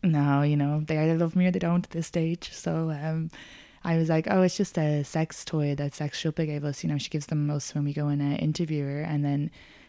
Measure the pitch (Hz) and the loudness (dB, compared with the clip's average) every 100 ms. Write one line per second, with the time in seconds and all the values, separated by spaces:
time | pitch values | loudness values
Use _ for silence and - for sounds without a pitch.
0 | 185 151 143 139 147 147 143 151 151 156 | 4 4 4 4 4 2 2 0 0 2
1 | 156 165 170 180 180 180 175 175 - 170 | 2 2 2 4 2 2 2 0 0 -6
2 | 165 175 165 170 - - - 160 160 147 | -4 -2 -2 -2 -8 -8 -4 -2 -2 -4
3 | 156 160 160 - - - - - 165 165 | -4 -4 -4 -10 -20 -20 -20 -10 0 2
4 | 160 160 160 196 185 - 202 - 151 151 | 4 2 4 4 4 2 0 2 2 2
5 | 139 156 160 - - 156 147 143 143 - | 0 -2 -2 -4 -4 0 0 0 -4 -4
6 | 147 - 160 151 156 147 147 139 165 147 | -6 -4 -4 -2 -2 -2 -4 -4 -2 -2
7 | - 156 143 156 147 147 - 151 143 143 | -2 -6 -2 -2 0 -2 -4 -2 -2 0
8 | 147 143 143 139 151 151 165 156 139 143 | 0 0 0 0 0 0 -2 -2 -2 -4
9 | 156 147 143 143 151 - - - | -2 0 0 0 -2 -8 -20 -20